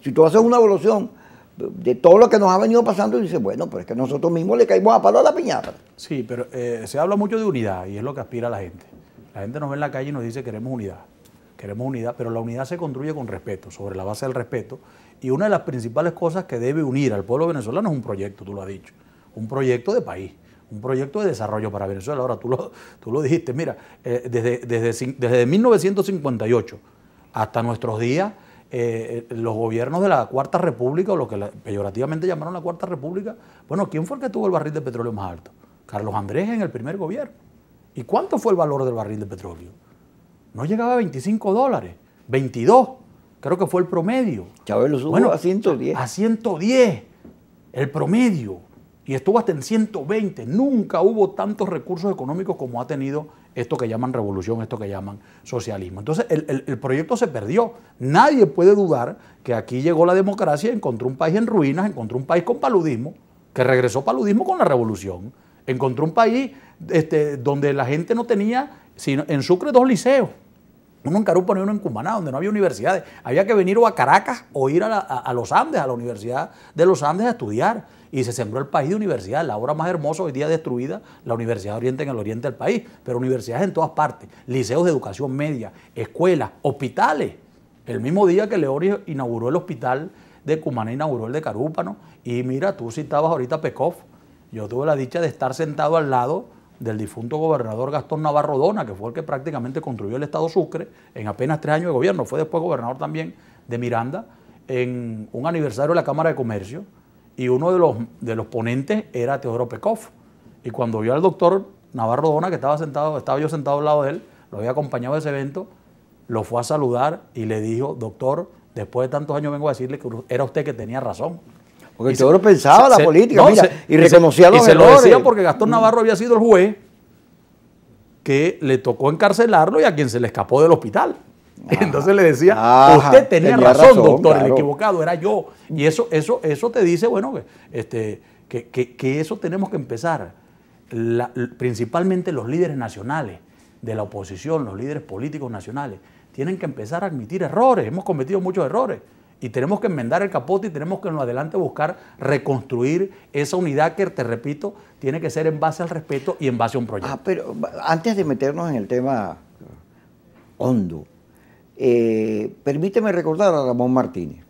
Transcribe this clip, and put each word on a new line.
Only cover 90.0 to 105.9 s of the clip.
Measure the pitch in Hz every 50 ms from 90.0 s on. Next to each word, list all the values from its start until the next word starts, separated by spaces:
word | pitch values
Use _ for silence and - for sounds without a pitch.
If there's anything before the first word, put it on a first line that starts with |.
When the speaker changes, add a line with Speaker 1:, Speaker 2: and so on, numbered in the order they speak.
| 160 - - - - _ _ _ _
Speaker 2:
de | 143 156 156
Cumaná, | 156 156 127 110 110 110
inauguró | 120 139 156 156 131 117 110
el | 113 131
de | -
Carúpano. | 120 120 104 107 135 156 160 - 175 185 208 - - - _ _ _
Y | 123 120 123 127
mira, | 127 131 135 170 202 196
tú | - 117 117
citabas | - 156 147 127 151 147 156 160
ahorita | 170 139 127 123 160
a | 156
Pekov. | 156 135 - - 135 170 - - - _ _ _ _ _ _ _ _ _
Yo | - 113 104
tuve | 104 120 127 143
la | 160 151
dicha | 135 135 123 - 170
de | 170
estar | 147 - - 135 131 131
sentado | - 160 156 147 147 151 147 165
al | 165 156 139
lado | 131 123 123 131 160 196 247 - _ - _ _ _ _
del | - 113 107
difunto | 110 107 - - 117 113 120 151
gobernador | 156 160 160 156 135 117 110 107 113 127 135
Gastón | 147 147 - - 160 156 156
Navarro | 151 143 147 147 151 147
Dona, | 131 143 185 214 208 151
que | 110 95
fue | 92 104 117
el | 117
que | 160 156
prácticamente | 156 147 131 135 165 147 131 117 127 131 156
construyó | 156 147 120 101 104 98 117
el | 135 147
Estado | 147 - 156 160 165
Sucre | - 190 156 - - 160 - - _ _ _ _ _
en | 120 107
apenas | 104 101 - 123 143 156 151
tres | - 143 151
años | 160 175
de | 175
gobierno. | 147 123 143 190 196 160 120
Fue | - 139 147
después | 160 156 - 165
gobernador | 165 175 151 123 117 120 131
también | 135 151 147 156 156 160 175 - _ _ _ _ _ _ -
de | 120
Miranda, | 117 123 120 120 113 117 127 156 202 226 - _ _ _ - _ - _
en | - 131 127 127 123 123 123 120 117 113 107 107 -
un | - 117 131
aniversario | 165 170 165 151 135 104 120 139
de | 151